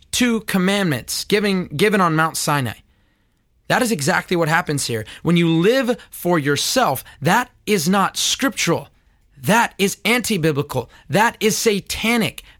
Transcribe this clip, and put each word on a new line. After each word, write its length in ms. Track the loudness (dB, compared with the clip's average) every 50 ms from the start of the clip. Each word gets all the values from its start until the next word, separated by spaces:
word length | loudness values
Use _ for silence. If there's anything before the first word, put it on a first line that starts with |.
| _ _
two 280 | -2 0 2 2 0 0
commandments 840 | -2 -2 0 0 2 2 2 0 0 0 -2 -4 -6 -8 -8 -8 -4
given, 440 | -2 0 0 2 0 0 -2 -4 -4
given 300 | -2 0 2 2 4 2
on 160 | 2 2 2
Mount 220 | 2 0 0 -2
Sinai. 380 | -4 -2 -2 0 0 -2 -4 -6 -10 _ _ _ _ _ _ _ _ _ _ _ _ _ _ _ _ _ -2
That 120 | 0 0
is 100 | 0 0
exactly 460 | -2 -2 0 0 0 0 0 -2 -2
what 140 | 0 0 2
happens 340 | 2 0 0 0 -4 -4 -4
here. 220 | -4 -4 -6 -8 -10 -14 -6
When 160 | -2 0 2 2
you 100 | 4 2
live 480 | 2 4 4 4 4 2 2 0 -2 -4 -8 -14
for 280 | -14 -6 -2 -2 0 0
yourself, 640 | 0 0 0 0 -2 -2 0 0 0 0 0 -4 -8 -12 -10 -4
that 260 | 0 2 2 2 0 -2 _ _ _
is 240 | -2 -2 0 2 2
not 300 | 2 2 0 0 -2 -4
scriptural. 680 | -4 -4 -2 -2 -2 -2 -2 -2 -2 -2 -2 -2 -4 -10 _ _ _ _ _ _ _ _ _
That 380 | -6 0 2 2 2 2 0 0 -2
is 180 | -2 -2 -2 -2 -2
anti-biblical. 840 | 0 0 0 0 -2 -2 0 0 0 0 -2 -4 -4 -6 -8 -8 -8 -12 -20 -8 -2
That 300 | 0 2 2 2 0 0
is 160 | 0 0 0
satanic. 840 | 0 0 0 0 0 -2 -6 -6 -4 -2 0 0 0 0 -2 -4 -8 -16 -20 -14